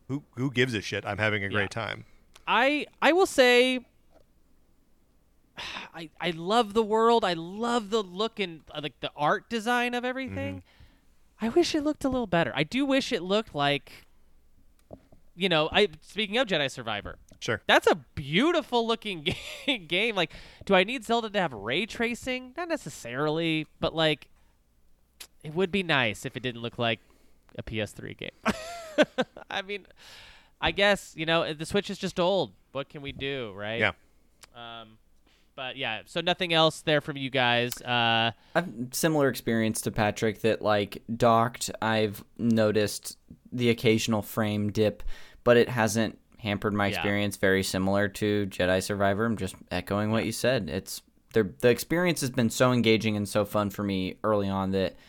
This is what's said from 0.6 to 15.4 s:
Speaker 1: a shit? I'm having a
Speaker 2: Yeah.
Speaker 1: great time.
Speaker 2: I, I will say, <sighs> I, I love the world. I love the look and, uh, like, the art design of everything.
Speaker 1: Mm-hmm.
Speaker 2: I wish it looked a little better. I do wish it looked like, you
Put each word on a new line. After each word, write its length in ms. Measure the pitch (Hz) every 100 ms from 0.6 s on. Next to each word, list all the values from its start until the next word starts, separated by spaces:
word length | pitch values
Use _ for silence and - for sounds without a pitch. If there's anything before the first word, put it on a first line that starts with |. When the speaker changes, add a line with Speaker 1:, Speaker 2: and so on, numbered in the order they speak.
| 127
Speaker 1:
a 60 | 107
shit? 240 | - 101 104
I'm 120 | 104
having 240 | 107 104
a 20 | 98
Speaker 2:
Yeah. 60 |
Speaker 1:
great 180 | 104 95
time. 340 | 113 104 107 - - _ - -
Speaker 2:
I, 380 | 202 269 294 - -
I 120 | 254
will 120 | 339 392
say, 540 | - 247 247 254 254 -
<sighs> 0 | _ _ _ _ _ _ _ _ _ _ _ _ _ _ _ _ - - - -
I, 160 | 165 160 -
I 100 | 170
love 440 | 165 175 226 214
the 80 | 208
world. 420 | 214 220 226 233
I 100 | 202
love 560 | 165 165 202 233 240 202
the 120 | 226
look 380 | 185 180 226 -
and, 200 | 185 160 -
uh, 80 | 151
like, 160 | 147 -
the 100 | 143 -
art 320 | 147 196 -
design 460 | 226 214 247 240
of 100 | 247
everything. 520 | 247 254 254 269 277 277
Speaker 1:
Mm-hmm. 880 | - _ - _ _ _ _ - 226
Speaker 2:
I 20 |
wish 240 | 339 330
it 80 | 311
looked 220 | 294 294
a 40 | 269
little 180 | 254 220
better. 260 | 170 127
I 80 | 135
do 200 | 156 247
wish 280 | 277 269 -
it 100 | 214
looked 320 | 185 202 -
like, 520 | 147 143 143 - - - _ _ _ _ - - _ - - _ - -
you 120 | 175